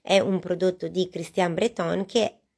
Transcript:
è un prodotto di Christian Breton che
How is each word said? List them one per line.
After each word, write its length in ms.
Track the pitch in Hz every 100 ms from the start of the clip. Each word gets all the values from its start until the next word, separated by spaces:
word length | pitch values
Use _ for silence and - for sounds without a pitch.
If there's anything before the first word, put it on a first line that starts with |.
è 160 | - 190
un 220 | 165 190
prodotto 480 | 180 175 185 180 165
di 200 | 170 180
Christian 460 | 175 165 - 180
Breton 520 | 165 226 - 170 175 190
che 280 | 240 214 - _